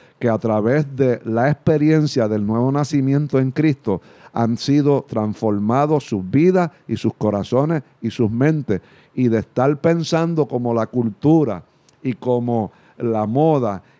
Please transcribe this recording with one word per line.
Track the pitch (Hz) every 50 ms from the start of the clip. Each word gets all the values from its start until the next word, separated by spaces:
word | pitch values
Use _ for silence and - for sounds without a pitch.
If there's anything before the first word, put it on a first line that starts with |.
| - _ _ _
que | - 120
a | 110 107
través | - 113 110 107 104 113 131 151 156 139 139
de | 127 139 127 120 - -
la | 113 110 117 120 143
experiencia | 143 - _ - 160 151 147 151 156 156 151 147 - 135 113
del | 107 107 107 104
nuevo | 101 110 117 123 131 135
nacimiento | 143 147 131 - 143 135 135 139 143 151 139 - 135
en | 131 131 127
Cristo | - 151 160 139 - - 113 98 90 - - - - - - -
han | - 117 113 117
sido | 107 - - 139 147 143 147 143 131 - -
transformados | - 113 107 107 101 - - 110 104 101 104 107 120 135 143 151 151 143 -
sus | - - 98 92 92
vidas | 98 143 160 180 185 185 175 160 - _ _ -
y | 117
sus | 110 - 117 -
corazones | - - 107 104 101 95 - - 123 143 156 156 151 135 _ _ _ -
y | 113
sus | - - 120 104
mentes. | 110 117 135 151 160 151 131 - 104 87 - _ _ - _ _ _
Y | - 127 120
de | 113 110
estar | - - _ - 123 139 151 143
pensando | - 165 170 170 160 - - 160 165 165 170 156 147
como | - 135 123 123 120 117
la | 117 110
cultura | 107 - 127 117 113 101 - - 143 160 165 151 120 98 87 - _ _ _ _ _ _ _ -
y | 131 120
como | - - 123 123 120 120 120 120 117 107 90 - _ _ _ _ -
la | - 117 113 110 107
moda | 107 113 135 156 165 156 139 123 110 101 90 - _ _ _